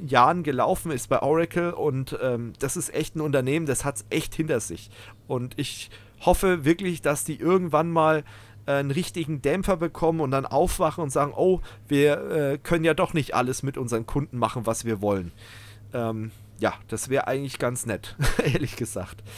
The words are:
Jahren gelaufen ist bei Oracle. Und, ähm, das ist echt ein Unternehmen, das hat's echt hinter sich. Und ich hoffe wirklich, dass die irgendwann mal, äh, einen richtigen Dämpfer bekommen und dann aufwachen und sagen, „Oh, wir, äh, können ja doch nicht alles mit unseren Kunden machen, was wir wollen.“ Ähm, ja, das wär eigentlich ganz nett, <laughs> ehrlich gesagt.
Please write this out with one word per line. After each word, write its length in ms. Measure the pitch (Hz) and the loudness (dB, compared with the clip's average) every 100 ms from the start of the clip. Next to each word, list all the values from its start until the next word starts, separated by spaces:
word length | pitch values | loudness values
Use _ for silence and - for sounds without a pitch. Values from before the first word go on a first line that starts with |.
| 156 | 2
Jahren 360 | 127 127 175 | 6 6 6
gelaufen 500 | 151 127 120 185 165 | 0 2 2 2 -2
ist 160 | 131 - | -6 0
bei 140 | 131 | 2
Oracle. 500 | 135 160 170 175 175 | 4 2 2 0 -2
Und, 460 | 170 151 131 131 113 | 0 -2 -2 -4 -4
ähm, 320 | 127 120 117 - | -2 -2 -4 -6
das 180 | 135 180 | -4 -4
ist 160 | 143 | -4
echt 220 | - 156 160 | -4 -4 -4
ein 60 | |
Unternehmen, 460 | 151 139 127 151 156 | 0 2 2 0 0
das 180 | 123 143 | -2 -2
hat's 180 | - - | -6 -4
echt 240 | 160 - | -4 -4
hinter 260 | - 160 127 | -4 -2 -2
sich. 300 | - 82 - - - - - | -2 -10 -14 -20 -20 -20 -6
Und 300 | 131 127 - | -6 -6 -6
ich 340 | 139 - - - - - | -6 -8 -14 -18 -20 -2
hoffe 440 | - 175 190 180 139 | 2 4 4 2 2
wirklich, 380 | 170 185 165 | 2 0 -2
dass 220 | 143 147 - | 0 -2 -4
die 140 | 151 | -2
irgendwann 520 | 156 185 175 151 165 | 2 2 4 2 2
mal, 320 | 165 156 156 - - - - - | 4 4 2 -2 -14 -20 -12 -2
äh, 60 | |
einen 180 | 139 139 | 0 2
richtigen 540 | 139 175 180 151 147 | 0 -2 -4 -4 -2
Dämpfer 340 | 139 180 190 180 | 0 0 2 0
bekommen 420 | 170 - 160 165 | 0 0 0 2
und 120 | 143 | 0
dann 160 | 135 135 | 0 2
aufwachen 560 | 139 175 - 165 160 | 2 2 2 0 0
und 80 | 151 | -2
sagen, 220 | 143 143 - | 0 0 2
„Oh, 240 | 180 180 - - - | 2 2 -2 -14 0
wir, 440 | 143 147 143 135 | 4 6 4 0
äh, 260 | 160 143 143 | 0 0 -2
können 280 | - 175 160 | 0 2 4
ja 100 | 156 | 2
doch 180 | 170 | 2
nicht 220 | 165 135 104 | 0 0 0
alles 260 | 127 127 | 0 -2
mit 160 | 135 135 | -4 -4
unseren 300 | 123 117 113 | -2 -2 -2
Kunden 320 | 143 143 123 | -4 -4 -2
machen, 260 | 110 123 110 | -2 0 -2
was 180 | 113 | -2
wir 180 | 113 107 | -2 0
wollen.“ 300 | 104 98 87 - - - - - - | 0 0 -2 -10 -18 -18 -18 -18 -10
Ähm, 380 | 127 117 110 110 - - - | -6 -4 -4 -8 -12 -20 -2
ja, 140 | 107 - - | 0 0 -6
das 220 | 110 - | -8 -2
wär 180 | 131 - | 0 0
eigentlich 320 | 135 143 - | -2 -4 -2
ganz 260 | 127 123 117 | -2 -2 -4
nett, 320 | 95 - - 135 | -6 -6 -2 2
<laughs> 140 | - | 2
ehrlich 320 | 151 170 139 - | 2 0 -2 -4
gesagt. 480 | 113 98 90 - - | -6 -6 -10 -12 -16